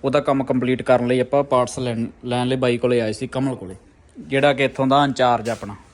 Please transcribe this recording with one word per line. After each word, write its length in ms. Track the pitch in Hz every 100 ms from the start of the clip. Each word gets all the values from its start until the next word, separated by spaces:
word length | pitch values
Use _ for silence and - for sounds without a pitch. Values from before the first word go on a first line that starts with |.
ਉਹਦਾ 160 | 139 143
ਕੰਮ 240 | 143 139
ਕੰਪਲੀਟ 380 | 127 127 123 127
ਕਰਨ 260 | 123 123 120
ਲਈ 120 | 127
ਆਪਾਂ 240 | 123 143
ਪਾਰਟਸ 360 | 143 127 123 -
ਲੈਣ, 260 | 127 113 113 - 123
ਲੈਣ 220 | 123 127
ਲਈ 80 | 131
ਬਾਈ 220 | 127 120
ਕੋਲੇ 240 | 123 120
ਆਏ 120 | 110
ਸੀ, 140 | 107 127
ਕਮਲ 280 | 131 135 123
ਕੋਲੇ, 200 | 90 95 _ _ _ -
ਜਿਹੜਾ 340 | 190 139 143
ਕਿ 120 | 135 135
ਇੱਥੋਂ 220 | - 131
ਦਾ 160 | 139 143
ਇੰਚਾਰਜ 440 | 127 127 117 110
ਆਪਣਾ। 260 | 110 104 92 -